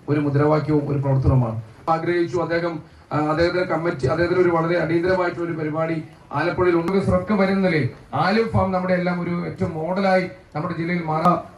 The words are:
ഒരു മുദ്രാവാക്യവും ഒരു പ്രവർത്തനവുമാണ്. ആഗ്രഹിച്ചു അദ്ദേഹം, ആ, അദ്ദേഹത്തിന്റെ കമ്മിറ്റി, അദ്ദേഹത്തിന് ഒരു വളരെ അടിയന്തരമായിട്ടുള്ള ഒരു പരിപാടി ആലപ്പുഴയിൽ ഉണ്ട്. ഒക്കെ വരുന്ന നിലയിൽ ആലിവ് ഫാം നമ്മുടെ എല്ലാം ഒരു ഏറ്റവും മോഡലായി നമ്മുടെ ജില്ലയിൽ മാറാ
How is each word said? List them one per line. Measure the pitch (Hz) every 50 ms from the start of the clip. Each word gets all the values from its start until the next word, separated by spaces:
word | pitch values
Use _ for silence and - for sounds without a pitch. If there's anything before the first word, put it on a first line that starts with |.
| - -
ഒരു | 147 151
മുദ്രാവാക്യവും | 147 143 135 143 151 151 156 151 - 151 151 147 143 147
ഒരു | 143 139
പ്രവർത്തനവുമാണ്. | 135 139 135 131 131 135 135 127 120 113 110 113 - - - - - -
ആഗ്രഹിച്ചു | 165 160 165 165 175 175 170 - 175 175
അദ്ദേഹം, | 160 160 170 170 175 170 165 147 - - - - - - 135
ആ, | 147
അദ്ദേഹത്തിന്റെ | 151 151 156 165 170 175 180 180 180
കമ്മിറ്റി, | 175 165 156 165 175 165 135 135
അദ്ദേഹത്തിന് | 127 160 165 175 170 180 185
ഒരു | 175 175
വളരെ | 170 165 160 165 175 170
അടിയന്തരമായിട്ടുള്ള | 160 156 170 170 170 185 190 185 175 175 - 170 170 170
ഒരു | 165 156
പരിപാടി | 156 156 151 160 160 160 165 160 - - - - - - -
ആലപ്പുഴയിൽ | 139 156 175 170 180 180 180 170
ഉണ്ട്. | 170 170 180 190
ഒക്കെ | 196 - - 185 180 180 - 214
വരുന്ന | 190 196 190 196 196
നിലയിൽ | 190 180 165 151 127 120 - - - - -
ആലിവ് | 139 165 185 208 226 226 -
ഫാം | - 196 185 185 185
നമ്മുടെ | 185 180 180 185
എല്ലാം | 175 175 180 180 175
ഒരു | 170 175 175 175 170 160
ഏറ്റവും | 156 - 185 170 160
മോഡലായി | 156 160 170 185 202 196 190 185 185 175 - - - - - -
നമ്മുടെ | 151 165 165 165 160
ജില്ലയിൽ | 165 165 180 175 160
മാറാ | 156 156 160 160 175 170 - - - -